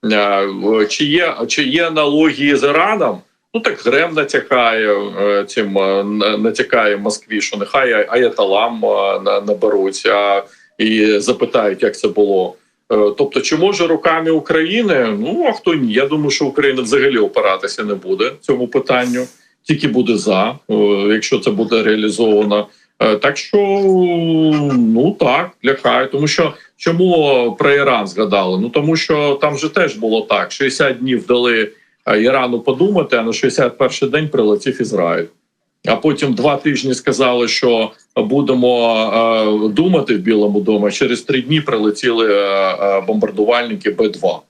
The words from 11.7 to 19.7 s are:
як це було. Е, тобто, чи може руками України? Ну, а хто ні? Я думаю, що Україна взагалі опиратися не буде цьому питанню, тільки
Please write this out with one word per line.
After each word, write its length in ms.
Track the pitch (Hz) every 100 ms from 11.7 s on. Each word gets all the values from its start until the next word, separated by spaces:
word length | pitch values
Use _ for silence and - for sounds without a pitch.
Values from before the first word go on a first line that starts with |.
| 95
як 140 | 107 -
це 100 | 107
було. 480 | 92 101 98 90 - _ _ _
Е, 20 | 107 104 101
тобто, 240 | - -
чи 160 | - 156
може 300 | 190 202 170
руками 440 | 160 175 165 160
України? 760 | 160 143 156 165 214 220 147 117 104
Ну, 260 | 113 320 311
а 20 |
хто 220 | - -
ні? 200 | 160 120
Я 120 | 107 139
думаю, 260 | 156 147
що 140 | - 143
Україна 360 | - 143 131
взагалі 360 | 117 139 139 120
опиратися 680 | 101 120 107 95 98 -
не 100 | 107 98
буде 360 | 92 95 120 139
цьому 260 | - 127 123
питанню, 580 | 135 - 127 123 123 127 _ _ _
тільки 240 | -